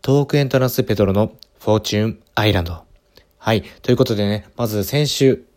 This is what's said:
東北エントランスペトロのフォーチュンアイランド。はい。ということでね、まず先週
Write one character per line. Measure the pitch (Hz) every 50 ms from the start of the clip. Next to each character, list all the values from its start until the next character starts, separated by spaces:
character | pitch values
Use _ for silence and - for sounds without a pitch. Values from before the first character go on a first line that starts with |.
| -
東 | - 135 143 143 135
北 | - 147
エ | 143
ン | 131
ト | - 131
ラ | 131 123
ン |
ス | - - 127
ペ | - 107
ト | 98 104
ロ | 95 95
の | 104 107 107 - _ - _ _ _
フ | - - 107
ォ | 107
ー |
チ | - - - 104
ュ | 107 113
ン | 107 - _ _ _
ア | - 107
イ | 110 98
ラ | 95
ン | 85
ド。 | 82 85 80 - _ _ _ _ _ _ - _ _ _ _
は | - 107 113
い。 | 104 - - - _
と | - -
い | 123
う | 117
こ | 123
と | - 117
で | 101 104 101
ね、 | 104 107 - - _
ま | - 120 113
ず | 107 107 98
先 | - - 147 151 139
週 | - - 139 135 113 - - _ _